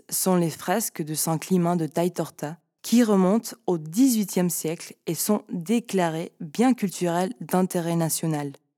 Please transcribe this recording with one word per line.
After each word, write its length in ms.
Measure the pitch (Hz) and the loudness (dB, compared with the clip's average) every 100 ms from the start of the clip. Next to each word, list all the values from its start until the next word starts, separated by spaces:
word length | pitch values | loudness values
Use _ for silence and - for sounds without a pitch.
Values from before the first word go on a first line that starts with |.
| - | -8
sont 260 | - - 180 | -4 0 2
les 160 | 170 | 0
fresques 500 | - - 196 214 - | -4 -4 -2 -2 -6
de 140 | 151 156 | -6 -4
Saint 240 | - 160 | -2 -2
Climent 360 | - 190 170 180 | 0 0 2 0
de 120 | 160 | -2
Taitorta, 720 | 170 175 180 160 - 147 165 _ _ | -2 -2 -2 -8 -6 -10 -10 _ _
qui 200 | - 233 | 0 4
remontent 520 | 226 202 185 220 - - - | 6 6 4 2 -2 -10 -2
au 140 | 175 | -2
dix-huitième 720 | 151 170 269 226 196 - 180 | -2 2 4 4 0 0 0
siècle 440 | - 156 170 - - - | 0 -4 -6 -10 -14 -8
et 80 | 165 | -4
sont 260 | - 208 - | 0 -2 -2
déclarées 800 | 185 165 233 - 190 170 160 175 _ | -10 -2 -2 0 0 0 -2 -8 _
biens 360 | 165 147 247 247 | -12 0 2 2
culturels 580 | 196 - 175 170 185 - | -2 -2 -2 0 -2 -4
d'intérêt 540 | 160 185 185 180 165 170 | -2 0 2 0 -2 0
national. 560 | 165 - 165 151 143 135 _ | 0 -2 -2 -2 -4 -10 _